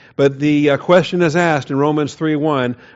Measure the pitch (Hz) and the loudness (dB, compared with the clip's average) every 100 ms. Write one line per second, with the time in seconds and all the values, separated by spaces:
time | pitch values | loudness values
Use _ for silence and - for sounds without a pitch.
0 | - - 139 135 151 147 147 139 - 180 | -14 0 0 0 0 2 2 0 2 2
1 | 160 180 170 160 175 147 - 139 147 151 | 2 0 0 0 0 -2 -2 -2 0 0
2 | 147 - 160 151 156 139 123 120 - | -4 -4 -4 -2 -2 -2 -2 -6 -14